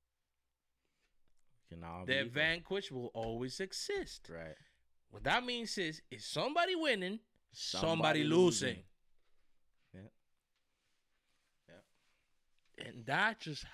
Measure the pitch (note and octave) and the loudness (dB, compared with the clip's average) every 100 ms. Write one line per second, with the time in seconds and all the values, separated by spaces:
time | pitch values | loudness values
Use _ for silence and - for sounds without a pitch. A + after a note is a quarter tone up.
0 | _ _ _ _ _ _ _ _ _ _ | _ _ _ _ _ _ _ _ _ _
1 | _ _ - - - _ - E2+ E2+ E2+ | _ _ -20 -20 -20 _ -16 -12 -10 -6
2 | F#2 C3+ A#2 C3 D#3+ E3+ E3 G3 G3 C3 | -2 0 0 0 0 0 -2 -4 -4 -6
3 | A#2+ A#2 A2+ A#2 B2+ - F#3+ - - G4+ | -6 -4 -4 -2 -4 -6 -6 -6 -4 -4
4 | - - - E2 D#2+ - - _ _ _ | -6 -10 -12 -10 -10 -12 -18 _ _ _
5 | _ G#2 A#2 G#3+ B3 A#3+ A3+ - E3 D#3 | _ -4 2 2 2 -4 -4 -4 -4 -4
6 | - G#2+ - C#3+ A3 D#4+ F4+ F4+ D#4 G#3+ | -12 -12 -6 -2 0 2 2 2 2 2
7 | F3+ A3 - _ _ - - F3+ D#3+ E3 | 0 -4 -10 _ _ -8 -4 0 2 4
8 | D#3 D#3 D3+ E3 F3+ A2 C3 F#2+ - _ | 4 4 6 8 8 6 2 -2 -10 _
9 | _ - _ - _ _ _ _ _ F#2 | _ -20 _ -20 _ _ _ _ _ -20
10 | G#2 _ _ _ _ _ _ _ _ _ | -20 _ _ _ _ _ _ _ _ _
11 | _ _ _ _ _ _ - F2 - _ | _ _ _ _ _ _ -20 -20 -20 _
12 | _ _ _ _ _ _ _ - - B2 | _ _ _ _ _ _ _ -16 -14 -10
13 | A#2 D3+ G#3+ G#3+ D#3+ D3 - | -2 2 2 0 -6 -8 -10